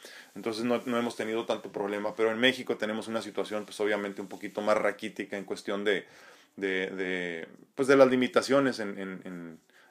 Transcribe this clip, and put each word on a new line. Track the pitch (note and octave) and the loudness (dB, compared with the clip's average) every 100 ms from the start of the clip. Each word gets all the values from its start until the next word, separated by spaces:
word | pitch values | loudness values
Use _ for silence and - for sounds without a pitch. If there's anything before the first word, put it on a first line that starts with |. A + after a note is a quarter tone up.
| - - - | -20 -20 -18
entonces | - G#2+ G#2+ | -8 -6 -2
no, | A#2+ A#2+ | 0 0
no | B2+ A#2+ | 0 -2
hemos | A#2 A2+ | -2 -2
tenido | A2 A2 A#2+ | -4 -2 -2
tanto | G#2+ G2 | -4 -4
problema, | G#2 G2+ G#2 G#2 | -4 -2 -2 -4
pero | G#2 A2 | 0 2
en | A2 | 4
México | B2+ B2+ B2 A#2 | 4 4 -2 -2
tenemos | G#2+ A2 G#2+ | -2 -4 -4
una | A2+ | -6
situación, | G#2 G2+ F#2+ G#2+ | -4 -4 -4 -4
pues, | G2+ - | -6 -2
obviamente | G#2 G#2 G2+ G2 | 0 2 -2 -6
un | G2+ | -10
poquito | G2 G#2 A2 | -10 -8 -4
más | G#2+ G#2+ | 2 2
raquítica | G#2 G2+ A2 - G2 G2+ | 2 -2 -6 -8 -8 -6
en | |
cuestión | F#2 G2+ - G2+ | -6 -8 -4 -2
de, | G2+ F#2 - - - - - - | 2 2 0 -18 -20 -20 -20 -6
de, | F#2+ F#2+ F#2+ | -2 0 -2
de, | F#2+ F#2 F#2 F2+ E2 E2+ - - | -4 -4 -2 -4 -6 -10 -16 -12
pues, | - C3 | -2 6
de | C#3 | 10
las | C3 | 10
limitaciones | B2+ B2 A#2+ A2 C#3 C3+ A2 | 8 4 2 4 2 2 0
en, | G#2 G2+ | -6 -6
en, | F#2+ F#2 | -8 -10
en, | F#2 F2+ E2+ D#2+ _ _ - | -10 -12 -12 -16 _ _ -20